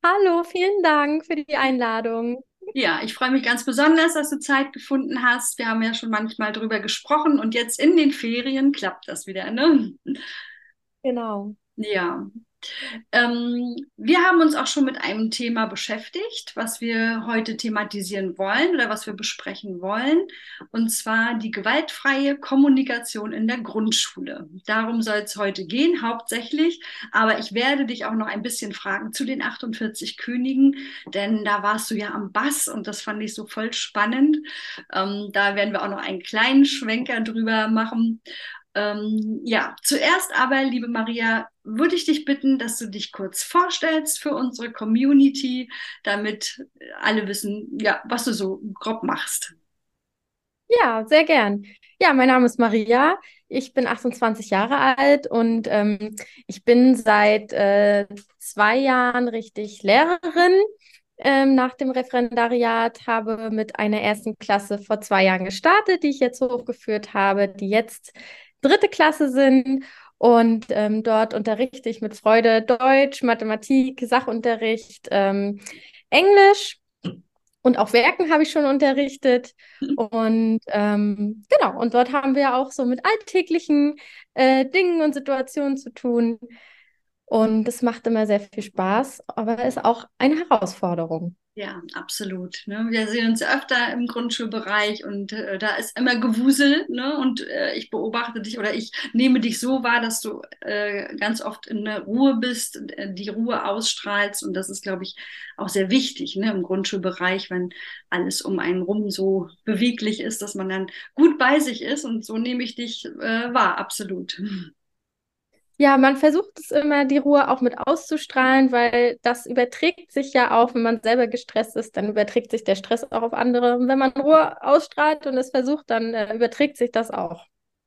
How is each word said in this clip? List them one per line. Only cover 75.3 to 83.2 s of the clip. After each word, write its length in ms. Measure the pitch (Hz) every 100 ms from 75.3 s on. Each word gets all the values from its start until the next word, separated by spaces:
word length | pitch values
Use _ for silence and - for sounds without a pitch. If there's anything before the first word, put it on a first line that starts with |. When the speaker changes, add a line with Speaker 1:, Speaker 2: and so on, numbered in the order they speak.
| 196 202 202 - - - - _
Speaker 1:
Englisch 680 | 247 370 403 392 403 - - _ _ 185 180 _ _ _ _
und 140 | 254 247
auch 160 | 214
Werken 380 | 240 254 349 339
habe 140 | 311
ich 80 | 311
schon 120 | 330
unterrichtet. 920 | 285 277 277 269 285 277 269 247 247 _ - - 277 277
Und, 640 | 220 226 220 226 226 226 -
ähm, 720 | 208 208 208 208 202 208 220 202
genau, 260 | 571 240 -
und 180 | 233
dort 180 | 240 247
haben 240 | 285 269 269
wir 180 | 277
auch 160 | 247 269
so 140 | -
mit 200 | 247 254
alltäglichen, 920 | 381 440